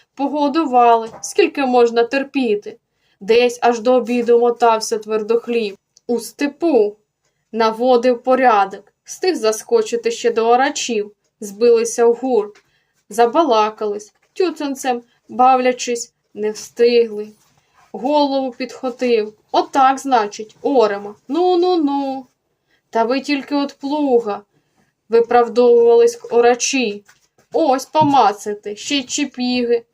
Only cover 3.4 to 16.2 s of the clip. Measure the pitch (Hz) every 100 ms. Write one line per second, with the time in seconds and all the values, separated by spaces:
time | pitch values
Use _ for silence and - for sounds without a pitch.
3.4 | 247 240 240 240 220 254 214 247 220 240
4.4 | 240 233 233 220 - 220 214 220 208 233
5.4 | 233 233 208 190 _ _ - 233 226 -
6.4 | 285 - 339 262 208 208 _ _ _ _
7.4 | _ 220 226 214 247 247 247 240 254 262
8.4 | 254 208 196 196 - _ - - 370 294
9.4 | 220 214 - 233 220 233 233 233 240 220
10.4 | 226 240 277 294 - 220 208 _ _ _
11.4 | 208 196 240 233 226 - 233 233 262 233
12.4 | 208 - _ _ _ _ - 214 233 269
13.4 | 320 220 214 214 214 208 - _ _ -
14.4 | 359 311 285 269 269 240 240 _ _ 220
15.4 | 254 262 254 247 - 240 - _